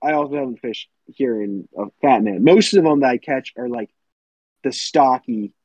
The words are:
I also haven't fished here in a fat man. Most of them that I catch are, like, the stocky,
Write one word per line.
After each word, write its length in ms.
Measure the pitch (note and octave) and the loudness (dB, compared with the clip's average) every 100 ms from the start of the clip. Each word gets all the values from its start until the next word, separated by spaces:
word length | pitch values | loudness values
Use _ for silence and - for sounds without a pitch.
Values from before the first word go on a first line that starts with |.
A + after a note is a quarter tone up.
I 120 | D3 | -2
also 220 | D3+ D3 C#3+ | -2 -2 -4
haven't 260 | C3 A2+ | -6 -8
fished 280 | B2 A2 - _ _ | -10 -10 -12 _ _
here 360 | - C3+ A2 | -4 -2 -2
in 260 | G#2 G2 - - | -4 -8 -10 -10
a 80 | G#2 _ | -10 _
fat 220 | D3 A#2+ | 2 2
man. 200 | G#2+ F#2+ | 2 2
Most 300 | C3 F#3+ - | 4 6 4
of 100 | G3 | 4
them 180 | D#3+ D3 | 4 2
that 80 | C3 | 0
I 80 | B2 | -2
catch 360 | - C3+ B2 - | -4 -8 -8 -12
are, 100 | B2 | -8
like, 220 | A#2+ G#2+ _ _ _ _ _ _ _ | -8 -10 _ _ _ _ _ _ _
the 80 | C3+ | -8
stocky, 840 | - - D#3+ C3+ B2+ - A2 G#2 _ | -6 -2 2 4 2 -2 -6 -6 _